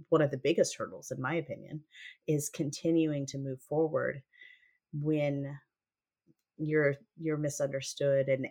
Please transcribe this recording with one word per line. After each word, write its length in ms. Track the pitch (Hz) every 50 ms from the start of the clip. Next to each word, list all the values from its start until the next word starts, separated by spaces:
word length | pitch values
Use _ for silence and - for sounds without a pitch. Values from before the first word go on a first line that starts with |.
| 165 -
one 140 | 165 156
of 100 | 151 139
the 60 | 135 127
biggest 400 | - 139 170 - 180 - - -
hurdles, 340 | 110 - 92 85 - -
in 80 | 131 135
my 120 | 131 131 160
opinion, 480 | 165 151 - - - 104 95 - 156 - _ - - - - - _ _
is 240 | - 156 147 147 -
continuing 760 | - - 160 139 143 - - 170 165 165 160 156 147 143 139
to 120 | 135 - 139
move 240 | 135 135 131 131
forward 640 | - - 147 151 160 156 156 127 127 127 131 139 - _ _ - - - - _ _ _ _ _ _ _ -
when 680 | 151 147 151 156 151 147 147 143 139 139 139 143 143 - _ _ _ _ _ _ _ _ _ _ _ _ _ _ _ _ _ _ -
you're, 380 | 156 151 151 156 147 143 139 - - _ _ -
you're 180 | 165 160 151 151
misunderstood 920 | 151 143 135 - 147 139 139 135 131 - - - 143 143 139 139 135 135
and, 180 | 135 131 131 -